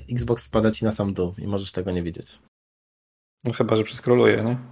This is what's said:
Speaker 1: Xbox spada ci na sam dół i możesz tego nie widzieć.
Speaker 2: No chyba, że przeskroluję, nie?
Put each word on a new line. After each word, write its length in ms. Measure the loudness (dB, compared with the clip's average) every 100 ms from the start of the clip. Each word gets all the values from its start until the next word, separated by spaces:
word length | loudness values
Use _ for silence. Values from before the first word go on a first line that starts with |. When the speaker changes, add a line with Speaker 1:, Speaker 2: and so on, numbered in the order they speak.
| -4
Speaker 1:
Xbox 320 | -4 -2 -2
spada 280 | 0 2 2
ci 140 | 2 -2
na 60 |
sam 220 | 0 -2
dół 200 | -2 -4 -4
i 100 | -6
możesz 240 | -6 -4
tego 200 | -6 -4
nie 120 | -2
widzieć. 360 | -4 -8 -12 -18 _ _ _ _ _ _ _ _ _ _ -4
Speaker 2:
No 80 |
chyba, 220 | 0 2 2
że 80 |
przeskroluję, 600 | 0 -2 2 6 6 4
nie? 140 | 2 -2 -6